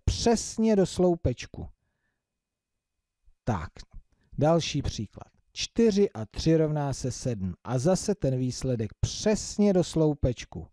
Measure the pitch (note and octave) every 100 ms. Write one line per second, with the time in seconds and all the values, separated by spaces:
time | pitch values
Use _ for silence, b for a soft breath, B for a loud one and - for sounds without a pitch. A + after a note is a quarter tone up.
0 | - - A#3 A3+ - - A3 G#3 F3+ -
1 | F3+ E3+ C3+ B2 - - - - _ _
2 | _ _ _ _ _ _ _ _ _ _
3 | _ _ _ _ - G2+ D#2 - - -
4 | - _ _ - D3 E3+ - C#3+ - -
5 | G#2 - - _ _ - - - A#3 G3+
6 | G3+ - A2 - - D#3+ D#3 D3+ C#3+ B2+
7 | C3 - C3 A2+ F#2 E2+ - C3 C#3+ F#3
8 | - G3 C#3 C3 B2+ B2 C3 A#2+ A2 -
9 | - - G#3+ G#3+ - - G#3 F#3+ D#3+ D#3+
10 | D#3 C#3+ C3+ A#2+ - E3+ -